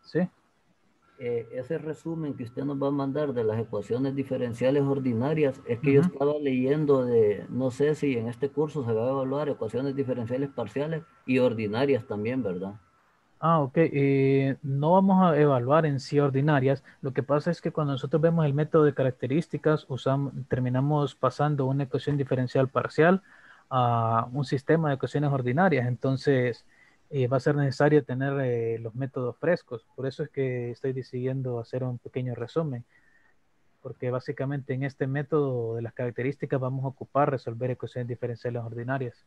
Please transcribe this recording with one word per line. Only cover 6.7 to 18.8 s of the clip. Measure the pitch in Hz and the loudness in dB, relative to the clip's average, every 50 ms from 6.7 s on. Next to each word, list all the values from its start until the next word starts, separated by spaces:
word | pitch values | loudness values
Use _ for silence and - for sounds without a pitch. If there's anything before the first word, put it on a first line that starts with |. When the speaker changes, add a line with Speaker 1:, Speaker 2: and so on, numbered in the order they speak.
| 143 156 156 143 143 131 127 | 2 2 4 4 4 4 4
Speaker 2:
de, | 123 120 117 110 104 104 - - - | 4 4 4 4 4 2 0 -6 -6
no | - 120 131 131 | -4 -2 -2 -2
sé | 120 - 143 147 156 | 0 0 0 0 0
si | 147 - 143 131 117 | 0 0 -2 -2 -2
en | 110 117 | -4 -6
este | 117 - - 139 | -6 -4 -6 -4
curso | - - 151 151 147 156 127 | -2 -2 -4 -2 -2 -6 -2
se | 117 113 | -2 0
va | 110 113 127 | 0 0 0
a | |
evaluar | 135 135 131 131 135 143 202 220 | 0 -2 -2 -2 -2 -2 -2 -4
ecuaciones | - - - 110 - 120 135 143 135 | -4 -4 -6 -6 -4 -4 -4 -4 -2
diferenciales | 139 139 123 127 120 120 110 127 131 139 139 | -4 -2 -2 -2 -4 -4 -4 -4 -4 -4 -4
parciales | - - 117 104 - 135 143 156 160 156 156 _ _ _ _ | -4 -6 -8 -6 -4 -6 -4 -4 -4 -8 -8 _ _ _ _
y | - 127 127 | 0 2 4
ordinarias | 123 127 117 110 110 104 104 113 135 143 135 120 117 | 4 4 2 0 -4 -2 0 0 2 2 2 0 0
también, | - 110 104 104 113 127 131 120 | -4 -6 -4 -4 -2 -2 -2 -4
¿verdad? | 101 90 90 92 98 104 107 _ _ _ _ _ _ _ _ _ _ _ _ | -4 -4 -4 -6 -8 -10 -12 _ _ _ _ _ _ _ _ _ _ _ _
Speaker 1:
Ah, | - 160 165 160 | 0 2 2 2
ok. | 143 131 - 170 | 2 0 2 2
Eh, | 165 151 - 143 139 139 139 135 135 135 139 135 135 135 131 - - | 2 2 2 2 2 4 4 4 4 4 4 4 2 2 -2 -2 -4
no | 143 135 139 143 156 175 | -4 -2 0 2 4 4
vamos | 190 190 196 190 185 | 6 6 6 6 6
a | 185 175 156 147 | 6 6 6 6
evaluar | 151 147 139 123 120 127 139 160 160 | 6 6 4 2 2 4 4 4 4
en | 151 143 131 | 2 0 -2
sí | - - 151 143 | -4 0 2 2
ordinarias. | 143 139 131 135 139 151 156 139 127 135 135 135 _ - - _ | 2 4 2 2 2 4 4 4 4 2 0 0 _ -16 -20 _
Lo | - 139 127 | -8 -4 -4
que | - | -4
pasa | 123 - 139 151 147 175 | -2 0 0 0 0 -2
es | 170 - | -4 -2
que | - - | -4 -6
cuando | - - 156 143 139 | -2 -2 -2 -2 -2
nosotros | 127 - 139 - 160 | -4 -4 0 0 2
vemos | 151 165 165 170 160 | 4 4 4 4 2
el | 147 135 | 2 2
método | 143 156 151 - 165 | 0 -2 2 4 4